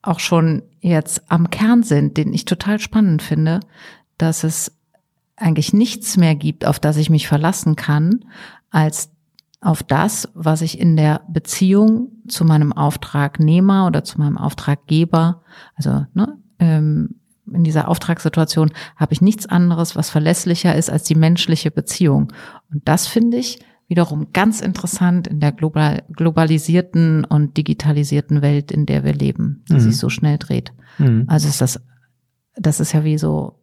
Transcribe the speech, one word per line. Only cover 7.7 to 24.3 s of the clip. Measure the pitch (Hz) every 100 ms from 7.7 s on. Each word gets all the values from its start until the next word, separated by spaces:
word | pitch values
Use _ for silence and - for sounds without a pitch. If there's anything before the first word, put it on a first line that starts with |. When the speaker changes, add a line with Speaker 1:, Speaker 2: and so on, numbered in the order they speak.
Speaker 1:
kann, | 151 - 147 160 233 - - - - _
als | 156 156 151 - _ _ _ _ _
auf | 190 156
das, | - 135 214 - -
was | - 160 160
ich | 160 -
in | 175 160
der | 151 156 -
Beziehung | 160 - - 190 196 220 226 254 - -
zu | -
meinem | 165 156 147
Auftragnehmer | - 147 - - 143 143 - 156 165 190 196 185
oder | 151
zu | - -
meinem | 147 139
Auftraggeber, | 147 - - 143 _ 156 165 165 165 170 _ - -
also, | - 139 135 143
ne, | - 233 294 _ _
ähm, | 170 156 156 151 156 - _ _ -
in | 175
dieser | 165 160 -
Auftragssituation | 170 - 165 165 - 160 - 151 - -
habe | _ 156
ich | 156
nichts | 190 214 -
anderes, | 170 175 170 165 -
was | 160
verlässlicher | 156 151 175 - 170 175 151
ist | 165
als | 160
die | - 156
menschliche | 160 175 - 160 151
Beziehung. | 151 - - 170 139 143 - - - _
Und | 147 -
das | 160 -
finde | 233 233 240
ich | 247 - _ _ _
wiederum | 175 170 151 147